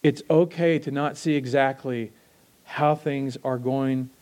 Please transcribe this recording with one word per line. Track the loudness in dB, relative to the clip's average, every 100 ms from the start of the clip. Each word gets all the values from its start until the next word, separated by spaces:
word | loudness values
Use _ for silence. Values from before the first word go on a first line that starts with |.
It's | 2 2 2
okay | 4 4 2 2 2
to | -2
not | -2 -4 -2
see | 0
exactly | 0 0 2 2 0 -6 -6 -8 _ _ _ _ _
how | -14 0 2
things | 2 -2 -4 -6 -6
are | -6 -4
going | -2 -2 0 -2 -6 _